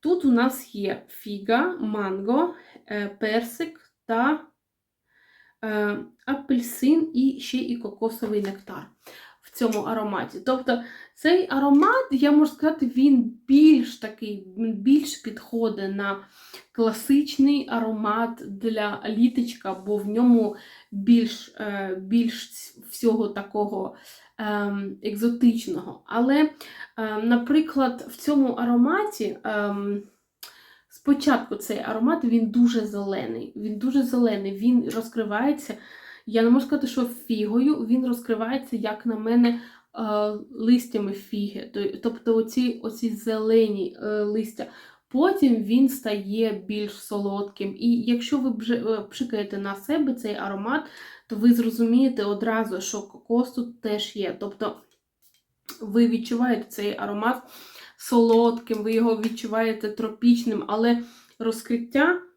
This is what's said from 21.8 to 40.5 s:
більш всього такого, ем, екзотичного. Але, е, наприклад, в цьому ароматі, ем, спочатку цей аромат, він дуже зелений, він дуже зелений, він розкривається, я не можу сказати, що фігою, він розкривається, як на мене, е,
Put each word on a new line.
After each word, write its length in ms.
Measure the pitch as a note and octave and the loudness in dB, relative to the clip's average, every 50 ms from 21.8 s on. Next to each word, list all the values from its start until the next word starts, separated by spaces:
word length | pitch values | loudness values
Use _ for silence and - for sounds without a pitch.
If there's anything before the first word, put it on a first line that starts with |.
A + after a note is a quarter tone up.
| G3 F#3+ F#3 F#3+ | -6 -6 -6 -8
більш 500 | F#3+ F#3+ A3 A#3 A#3 A#3 - - - - - - - - _ - - - | -6 0 0 0 0 0 -4 -6 -14 -16 -16 -18 -20 -20 _ -20 -20 -18
всього 380 | - - - A#3 A3 A3 G#3+ G3+ | -14 -2 0 0 2 2 -2 -2
такого, 680 | - G3+ G3+ - - G#3 G#3 G#3 G#3 F#3+ F#3+ F#3+ - - - - - - - _ _ - | -4 -8 -12 -8 -4 -4 -4 -2 -4 -6 -8 -8 -10 -16 -20 -20 -20 -20 -20 _ _ -10
ем, 580 | A3 G#3 G#3 G#3 G3+ G3+ G3+ G3+ G3 G3 G3 - - | -8 -4 -4 -2 -2 -4 -4 -6 -6 -8 -10 -8 -8
екзотичного. 1000 | A3 G#3 G3+ A3+ A#3+ A#3+ A#3+ B3 A#3+ A3 A#3 - - F#4 - - - - - _ | -8 -6 0 0 -2 0 4 4 4 4 2 -4 -6 -8 -8 -8 -12 -16 -18 _
Але, 360 | - - A3+ A#3+ C4 C#4 D4 D#4 | -6 -2 0 2 4 4 4 4
е, 80 | D4+ - - - - - - - - _ - A3 G#3+ G#3+ G#3 A3 | 2 0 -8 -20 -20 -18 -20 -20 -18 _ -8 -6 -6 -4 -4 0
наприклад, 840 | A#3 A#3+ A#3+ A#3+ - C#4+ D#4 D#4+ - - C#4 C4 B3 A#3+ - - - | 2 2 2 2 2 2 2 2 2 0 0 0 0 0 -4 -12 -16
в 60 | - | -16
цьому 360 | - - - D4 C#4 C4+ B3 A#3 | -8 -2 0 2 2 2 2 0
ароматі, 840 | - A#3+ A#3 A#3+ A#3+ B3 C#4 E4+ G4 G#4+ G#4+ G#4 - A3 F#3+ - - - | -2 0 2 4 4 4 4 4 0 0 -2 -4 -6 -6 -6 -6 -6 -6
ем, 580 | G#3+ G#3+ G#3 G#3 G#3 G3+ G3+ G3+ G3+ G3+ G3+ G3+ - _ _ _ _ _ _ - - _ _ _ _ - _ _ _ | -4 -4 -2 -2 -2 -4 -4 -4 -4 -6 -6 -8 -12 _ _ _ _ _ _ -20 -20 _ _ _ _ -20 _ _ _
спочатку 680 | _ - _ - C#4+ C#4 - D4 C4 A#3+ - - G#3 | _ -8 _ 2 2 2 4 2 2 2 0 -4 -10
цей 220 | G#3 - - A3 G#3 | -10 -6 -6 -6 -6
аромат, 460 | - A3+ A3 A3 A3+ C4+ E4 E4+ - | -6 -6 -4 0 2 2 2 2 0
він 260 | A#3 A#3 A#3 A3+ A3 | 2 2 2 2 2
дуже 300 | G3+ A#3+ A#3+ A#3 A#3 A3+ | 4 4 4 4 4 2
зелений, 720 | G#3 G#3 G#3 G3+ G3+ G3 G3 - B2+ A2 A2+ A2+ A#2+ - - | -2 -2 -6 -6 -6 -4 -4 -4 -4 -6 -8 -8 -10 -12 -12
він 220 | - G#3 G#3+ G#3+ G#3 | -10 -8 -8 -8 -4
дуже 240 | G#3 C4 B3+ C#4 B3+ | -4 0 0 0 0
зелений, 500 | A#3+ - B3 A#3+ A3+ G#3 G3 G3 G3 G3 | 2 2 2 2 2 2 0 -4 -6 -6
він 380 | G3 G#3+ A#3+ B3+ A#3+ - - | 0 2 4 4 4 2 0
розкривається, 840 | D#3 A3 A3+ - - A#3 A3 G#3 G3+ G#3+ B3 C#4+ D4 C#4+ - - G3+ - - - - - - - - - _ | -4 -6 -8 -6 -6 -6 -4 -2 -2 0 0 0 0 -2 -4 -12 -14 -14 -14 -20 -20 -20 -20 -20 -20 -18 _
я 160 | - G#3 A3+ A3+ | -2 0 2 6
не 80 | A#3 | 6
можу 160 | A#3+ C4+ - | 6 4 4
сказати, 200 | - D4 C#4+ - | 2 -2 -2 -2
що 180 | A#3+ - C4+ B3 | -2 -2 -2 -4
фігою, 720 | A#3+ - - - - A#3 G#3+ G#3 G#3 G#3+ A#3+ C4 D4 D4+ | -4 -4 -10 -6 -6 -4 -2 -2 0 2 2 4 2 2
він 320 | - A3+ A3 A#3+ C4 B3+ | 0 0 0 0 0 2
розкривається, 720 | B3+ A#3+ A#3+ - - A3+ G#3+ A3+ A3+ C4 C4+ C4+ - - | 0 -4 -4 -2 -4 -4 -2 -2 -4 -4 -6 -6 -6 -8
як 300 | A3 G#3 G#3+ G#3+ G#3+ - | -6 -4 -4 -6 -4 -4
на 100 | A#3+ A3+ | -4 -4
мене, 320 | G#3+ G#3+ A3+ A#3 A#3+ A#3+ A#3+ | -2 -2 2 4 4 4 4
е, 120 | A#3 A#3 - - - - _ _ _ - A3+ G#3+ G#3+ G#3 G#3 G#3 G#3 G#3 - - | 2 -2 -8 -14 -20 -20 _ _ _ -8 -4 -2 0 0 0 -2 -4 -6 -12 -14